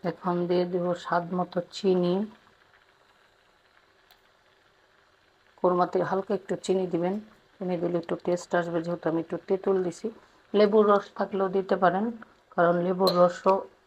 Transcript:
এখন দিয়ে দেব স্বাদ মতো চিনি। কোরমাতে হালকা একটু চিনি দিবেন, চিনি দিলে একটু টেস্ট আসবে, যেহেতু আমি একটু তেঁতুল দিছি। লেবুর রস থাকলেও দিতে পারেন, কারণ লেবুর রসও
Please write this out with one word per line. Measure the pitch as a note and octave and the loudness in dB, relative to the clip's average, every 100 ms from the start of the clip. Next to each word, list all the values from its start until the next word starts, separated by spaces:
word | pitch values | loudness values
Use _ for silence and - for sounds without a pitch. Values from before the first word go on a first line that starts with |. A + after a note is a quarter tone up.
| F3 | -6
এখন | E3 F#3 F3 F3 | -6 -4 -2 0
দিয়ে | F3+ F3 | 0 0
দেব | F3+ F3 F3 | -2 -2 -4
স্বাদ | - E3+ E3+ F#3 | -2 -2 -2 -4
মতো | F3+ F3+ E3+ - | -4 -6 -8 -4
চিনি। | G3 F#3 F3 F#3 G#3+ - _ _ _ _ _ _ _ _ _ _ _ _ _ _ _ _ _ _ _ _ _ _ _ _ _ _ _ _ _ _ _ _ | 0 2 2 0 -2 -10 _ _ _ _ _ _ _ _ _ _ _ _ _ _ _ _ _ _ _ _ _ _ _ _ _ _ _ _ _ _ _ _
কোরমাতে | F#3 F3+ F3 F#3+ D#3 | 2 2 2 2 0
হালকা | F#3+ F#3+ G3 | -2 -2 -6
একটু | - F3+ | -4 -8
চিনি | - F#3+ F3+ | -2 -2 0
দিবেন, | E3+ F3 G3+ G#3+ _ _ | -2 -2 -4 -8 _ _
চিনি | _ F3+ F3+ | _ -6 -4
দিলে | F3 F3 | -2 -4
একটু | E3+ E3+ | -4 -6
টেস্ট | - F3 - F3 | -2 -2 0 -2
আসবে, | E3+ E3+ | -2 -4
যেহেতু | E3 F3 E3 | -4 -4 -2
আমি | E3 | -4
একটু | E3 E3+ - | -4 -10 -4
তেঁতুল | F#3+ F#3+ F#3+ F3+ | -2 0 0 0
দিছি। | - A3 - - _ _ G#3 | -4 -10 -10 -20 _ _ 2
লেবুর | G#3 G#3+ G#3 | 4 6 6
রস | G3+ - - | 4 2 -8
থাকলেও | G3 G3 F#3+ F#3+ | -6 -2 -2 -2
দিতে | F#3 F3 | 0 2
পারেন, | - F#3 A3+ A#3 - _ _ | 2 2 -4 -6 -18 _ _
কারণ | - E3+ F3 F3 | 0 2 2 0
লেবুর | F#3 F#3 F3 | 2 2 4
রসও | F3+ F3 F#3 F#3+ - _ | 2 4 2 2 -2 _